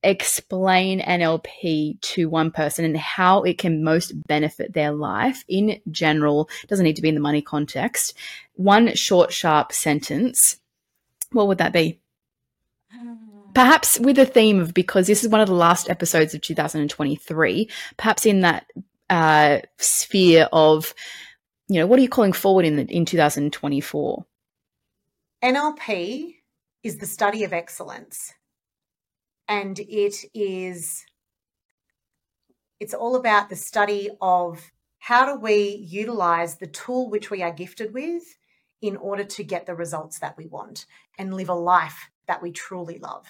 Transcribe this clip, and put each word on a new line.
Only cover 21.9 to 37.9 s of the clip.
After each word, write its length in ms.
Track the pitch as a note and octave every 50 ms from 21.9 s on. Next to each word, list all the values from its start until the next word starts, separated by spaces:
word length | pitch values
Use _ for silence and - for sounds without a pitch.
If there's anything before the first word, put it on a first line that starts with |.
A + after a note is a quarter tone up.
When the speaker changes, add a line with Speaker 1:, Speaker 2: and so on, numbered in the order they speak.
| B3 C4+
Speaker 1:
are 40 |
you 60 | C4 B3
calling 240 | - B3+ G#3+ G3
forward 320 | F3+ - - G3 F#3+ F#3+ F3
in 120 | D#3+ D3+
the, 60 | C#3+ B2+
in 180 | - - F3 E3
two 140 | - - E3
thousand 340 | D3+ D3 - C#3+ C#3+ D3
twenty-four? 720 | - - - C#3+ C#3+ C#3 D3 - - D3 C#3+ - - - F3+ _ _ _ _ _ _ _ _ _ _ _ _ _ _ _ _ _ _ _ _ _ _ _
Speaker 2:
N 120 | - B3+ B3+
L 200 | C#4+ D4 D4+ D4+
P 680 | D4 - - G#3 F3+ F3 G3 B3 C#4+ D#4 F4 - _ _ _ _ _ _ _ _ _
is 160 | - A3 E3 C#3+
the 80 | G3+
study 380 | - - - G#3+ G3+ G#3+ A3 G#3
of 80 | F3
excellence. 800 | F3 E3+ E3+ - - - - - - - - _ - - - - _ _ _ _ _ _ _ _ _ _ _ _ _ _ _ _ _ _ _ _ _ _ _ -
And 300 | G#3 G3+ G3 G3 G3 G3
it 380 | G#3 - G#3+ G#3 G3+ G3+ G3+ - - -
is, 720 | _ A3 G#3 G3 F#3 F#3 F#3 F#3 F3+ F3 D#3+ - - - - _ _ _ _ _ _ _ _ _ _ _ _ _ _ _ _ _ _ _ _ _ _ _ _ _ _ _ _ _ _ _ _ _ _ _
it's 140 | G#3+ G#3 -
all 220 | - A#3 A#3 B3+
about 340 | B3+ B3 A#3 G#3 G#3 G#3 -
the 60 | F#3+
study 520 | - - - - G#3+ G#3 G#3 G#3 G3+ G3+ G#3 G#3 _
of 500 | G3 F#3 F3+ F3+ F3 F3 E3 E3 - _ _ _ _ _ _ _
how 280 | - - A#3+ B3 C4
do 120 | C#4 C#4+ A#3+
we 460 | G#3+ A3 G#3 G#3 G#3 G3+ G#3 G#3 G#3
utilize 720 | E3 E3+ G3+ A3 A#3 A#3+ G#3 F3+ E3+ E3+ E3 E3+ E3 E3
the 120 | _ F#3+ D#3
tool 420 | - - - - B3 B3+ B3+ A3+
which 200 | G3+ G#3 G#3 -
we 120 | G#3 F#3+
are 100 | F3+ E3+
gifted 400 | E3 D3+ F3+ F3 - - A3+ G#3+